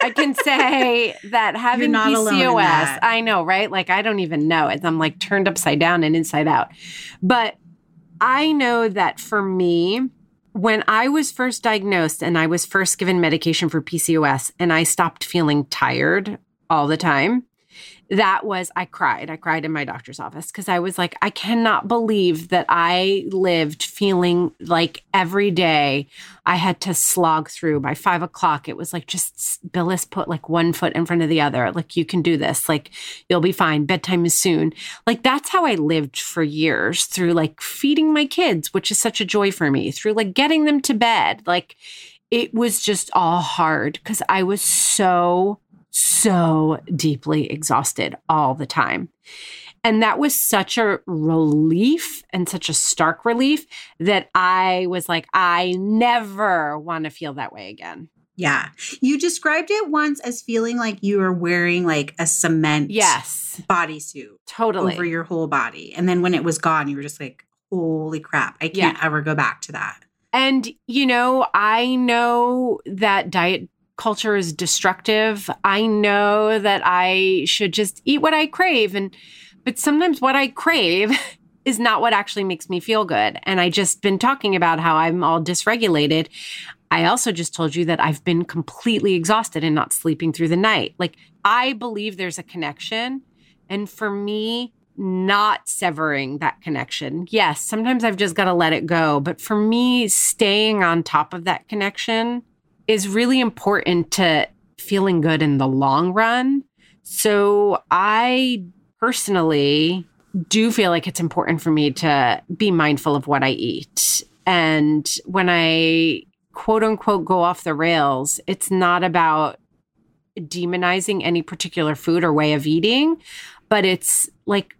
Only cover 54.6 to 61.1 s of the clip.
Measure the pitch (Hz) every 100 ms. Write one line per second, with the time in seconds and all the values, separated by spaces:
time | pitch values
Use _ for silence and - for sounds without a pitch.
54.6 | 185 180 180 180 165 165 - - 180 175
55.6 | 180 185 202 220 240 240 214 196 208 175
56.6 | 151 151 160 165 156 - 156 139 117 107
57.6 | 95 104 87 80 160 _ _ - 160 139
58.6 | - - - - 262 285 339 339 311 311
59.6 | 330 427 370 302 302 285 240 240 - 226
60.6 | 233 240 226 202 196